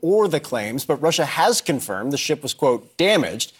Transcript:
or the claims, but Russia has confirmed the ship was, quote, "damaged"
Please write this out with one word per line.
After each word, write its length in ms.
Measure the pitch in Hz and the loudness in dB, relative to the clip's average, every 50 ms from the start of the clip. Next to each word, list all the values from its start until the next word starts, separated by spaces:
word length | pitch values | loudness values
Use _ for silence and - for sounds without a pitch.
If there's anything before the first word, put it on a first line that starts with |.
or 240 | - 165 196 214 208 | 0 2 2 4 4
the 140 | 190 160 147 | 2 0 -2
claims, 440 | - - 127 117 104 107 117 - - | -4 -4 -4 -4 -4 -4 -6 -4 -2
but 120 | - 151 | -2 -2
Russia 280 | 131 147 160 160 - 151 | 0 0 0 0 0 -2
has 360 | 135 - 165 160 - 233 - | -2 0 2 2 2 2 2
confirmed 520 | - - 143 123 - - 98 95 110 135 | 0 -2 -2 -2 -2 -4 -6 -4 -4 -4
the 60 | 143 135 | -4 -2
ship 240 | - - 151 143 | -2 -2 -2 -2
was, 120 | - 123 - | -4 -6 -4
quote, 420 | - 151 135 123 107 - - _ | 0 2 2 2 0 -2 -6 _
"damaged" 560 | - 170 196 214 180 117 82 92 120 - - - | 0 2 4 4 2 0 -2 -4 -6 -8 -8 -12